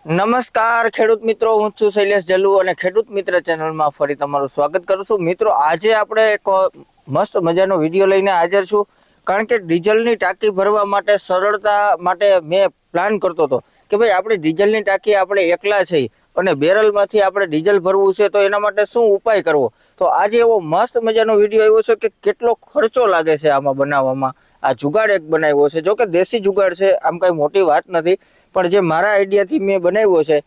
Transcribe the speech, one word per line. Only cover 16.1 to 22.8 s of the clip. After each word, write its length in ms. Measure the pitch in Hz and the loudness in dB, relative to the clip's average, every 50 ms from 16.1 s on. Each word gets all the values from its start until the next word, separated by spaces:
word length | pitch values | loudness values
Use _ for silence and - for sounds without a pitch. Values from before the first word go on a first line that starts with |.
| _ _ _ _ _ | _ _ _ _ _
અને 160 | - 175 185 165 | -2 0 0 0
બેરલમાંથી 680 | 139 143 160 190 208 220 214 202 202 202 196 - 214 202 | 0 0 0 0 2 2 2 2 2 -2 0 0 0 0
આપણે 220 | 190 185 202 202 | 2 0 -2 -4
ડીઝલ 320 | 170 147 156 160 196 208 196 | -2 -2 -2 0 2 0 2
ભરવું 340 | 165 175 175 196 196 196 185 | 2 0 0 2 2 2 2
છે, 160 | - 208 196 | 2 0 0
તો 80 | - 202 196 | 2 2 2
એના 200 | 196 202 208 208 | 2 0 0 -2
માટે 180 | 208 196 208 208 | -2 0 -2 -2
શું 180 | - - 240 233 220 202 | -2 0 0 2 2 2
ઉપાય 320 | 196 _ 233 220 196 160 | 0 _ 0 0 0 0
કરવો. 200 | 165 156 147 131 110 _ _ _ _ _ | 0 0 0 0 -2 _ _ _ _ _
તો 80 | _ 185 170 | _ -2 0
આજે 260 | - 165 185 208 214 240 233 | 0 0 0 0 2 2 2
એવો 180 | 233 226 208 | 4 2 0
મસ્ત 340 | 170 151 156 180 226 247 - 247 226 | 0 -2 -2 -2 -2 -2 -2 -4 -4
મજાનો 260 | 226 220 226 220 220 220 208 | -2 0 0 0 2 2 2
વીડિયો 260 | 208 208 208 220 214 | 2 2 2 2 4
આવ્યો 180 | 220 214 220 220 | 4 4 2 2
છે 80 | - 226 | 0 -2
કે 140 | 208 - 220 _ _ - | -2 -2 -6 _ _ -4
કેટલો 260 | 202 208 _ 233 233 226 _ _ _ | -4 -4 _ -2 -2 -2 _ _ _
ખર્ચો 380 | _ - | _ -2